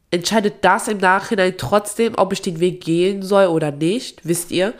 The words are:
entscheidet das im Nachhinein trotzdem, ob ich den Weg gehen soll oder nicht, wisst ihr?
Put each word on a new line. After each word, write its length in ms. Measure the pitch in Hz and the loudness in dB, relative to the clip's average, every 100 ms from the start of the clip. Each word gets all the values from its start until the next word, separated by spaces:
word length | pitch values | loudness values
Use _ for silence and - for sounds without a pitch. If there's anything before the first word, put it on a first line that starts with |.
| _ | _
entscheidet 540 | 175 - 220 202 - | -4 0 0 0 2
das 240 | 180 208 226 | 2 2 0
im 80 | 202 | 0
Nachhinein 600 | 185 196 - 214 185 185 | 2 2 0 0 0 -2
trotzdem, 560 | - 208 208 - 226 226 | 0 0 0 -2 -2 0
ob 160 | 185 | 0
ich 80 | 190 | -2
den 200 | 196 160 | -6 -2
Weg 220 | 180 160 | -2 -2
gehen 400 | - 170 185 196 | -2 0 0 -2
soll 260 | 190 196 190 | 0 4 4
oder 240 | 160 151 | 2 -2
nicht, 540 | 143 160 233 - - 156 | -2 -2 -2 -6 -12 -4
wisst 240 | 170 - | -4 -2
ihr? 200 | 170 196 - | -2 -2 -4